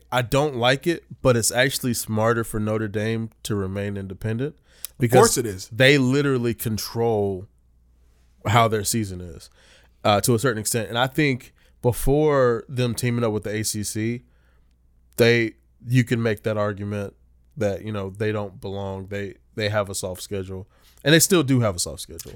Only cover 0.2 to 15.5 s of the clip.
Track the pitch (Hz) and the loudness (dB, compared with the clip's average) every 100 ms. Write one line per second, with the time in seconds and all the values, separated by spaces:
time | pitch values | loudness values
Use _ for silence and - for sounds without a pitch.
0.2 | 117 135 151 127 120 139 175 165 - - | 0 0 0 0 2 2 0 -4 -6 -2
1.2 | 131 117 104 117 135 - 127 117 - 110 | 2 4 2 2 0 0 -2 -4 -2 0
2.2 | 110 117 113 110 107 107 110 104 107 113 | 2 2 0 -2 -2 -2 -2 -2 -2 -4
3.2 | 113 - - 104 95 95 101 101 98 92 | -6 -10 -6 -4 -2 -4 -6 -6 -10 -8
4.2 | 110 113 139 - _ _ - - 120 123 | -6 -4 -6 -8 _ _ -20 -2 4 6
5.2 | 226 - 117 92 - 110 131 147 127 139 | 6 4 -2 -6 -12 2 6 6 4 2
6.2 | 143 131 120 110 117 107 - 113 117 107 | 2 0 0 -2 -4 -6 -6 -2 0 2
7.2 | 101 95 101 _ _ _ _ _ _ _ | 0 -4 -10 _ _ _ _ _ _ _
8.2 | _ _ - 113 113 107 101 117 101 92 | _ _ 2 4 4 2 -2 -2 -4 -8
9.2 | 87 78 - _ _ - _ _ 110 101 | -14 -18 -20 _ _ -20 _ _ 2 2
10.2 | - 117 135 110 104 120 98 117 131 - | 4 2 2 -2 -4 -4 -4 -2 -2 2
11.2 | 151 123 - _ _ _ 123 113 135 143 | 0 0 -6 _ _ _ -2 0 2 2
12.2 | 151 143 127 117 - 127 123 113 127 120 | 4 4 2 2 -4 -4 -2 -2 -2 0
13.2 | 117 107 104 107 107 107 104 110 110 120 | 0 -2 -4 -4 -4 -4 -6 -4 -4 -6
14.2 | - _ _ _ _ _ _ _ _ - | -10 _ _ _ _ _ _ _ _ 2
15.2 | 117 120 113 | 4 4 0